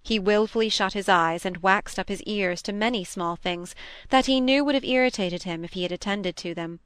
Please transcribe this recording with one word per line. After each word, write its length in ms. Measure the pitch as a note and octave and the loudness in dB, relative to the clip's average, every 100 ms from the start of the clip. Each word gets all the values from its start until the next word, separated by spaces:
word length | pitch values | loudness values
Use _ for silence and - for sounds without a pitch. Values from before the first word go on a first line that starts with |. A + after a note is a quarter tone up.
He 180 | - A3 | 0 0
wilfully 500 | F#3+ G#3 A3 A3+ A3 | 4 4 2 0 0
shut 240 | - F#3+ | 2 0
his 160 | G#3 G3 | 0 4
eyes 360 | F3+ E3 E3+ | 4 4 0
and 180 | F#3+ F3+ | -4 0
waxed 360 | F#3 G3 - - | 2 2 0 -8
up 100 | F#3 | -6
his 120 | G3 | -6
ears 380 | - G#3 F#3 F3 | -4 -2 -2 -2
to 100 | - | -4
many 300 | G3+ A3 A#3+ | 0 0 0
small 320 | F3 G3 E3+ | -6 -4 -4
things 400 | E3+ F#3 F3 F3 - - - - | -2 -4 -6 -8 -14 -18 -18 2
that 180 | C4 C4 | 2 4
he 140 | C4 | 2
knew 220 | B3+ C4+ | 4 4
would 120 | C#4+ | 4
have 80 | C#4 | 2
irritated 600 | - B3+ B3+ - F#3 F3 | 2 2 2 2 -2 -2
him 200 | F#3+ E3 | -6 -6
if 100 | E3+ | -6
he 100 | F#3 | -6
had 80 | F3+ | -4
attended 440 | F3 G#3 G3+ F3+ E3+ | -4 -4 -2 -4 -6
to 160 | F3 | -8
them 260 | E3+ E3 E3+ | -6 -8 -10